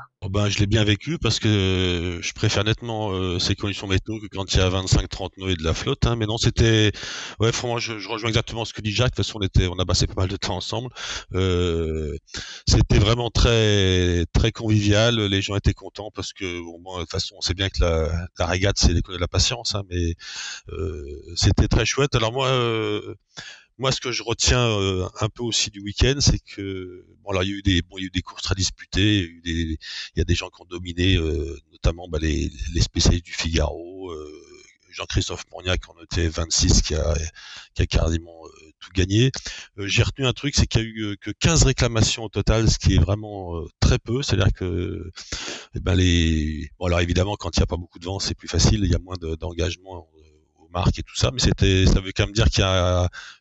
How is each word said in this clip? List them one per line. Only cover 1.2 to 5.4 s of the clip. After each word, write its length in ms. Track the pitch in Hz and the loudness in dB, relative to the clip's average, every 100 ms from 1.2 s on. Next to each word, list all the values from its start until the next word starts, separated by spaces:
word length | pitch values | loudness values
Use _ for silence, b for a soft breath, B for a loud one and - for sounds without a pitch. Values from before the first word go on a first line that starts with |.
| 117 107 | 0 0
que, 100 | 113 | 2
euh, 720 | 104 92 92 92 87 87 87 | 2 2 2 0 0 -2 -6
je 140 | - | -8
préfère 300 | - 110 104 | -2 0 0
nettement, 480 | 104 113 120 110 107 | 0 -2 -4 -6 -4
euh, 260 | 92 92 87 | -2 -2 -2
ces 160 | - | 0
conditions 320 | 101 104 98 101 | -2 -2 -6 -2
météo 300 | 92 - 110 | -2 -2 -10
que 60 | 104 | -10
quand 260 | 98 98 | -10 -2
il 60 | - | 2
y 40 | |
a 80 | 92 | 2
vingt-cinq, 380 | 95 95 - 95 | 0 0 0 0
trente 300 | - 92 | -6 -10
nœuds 140 | - | -6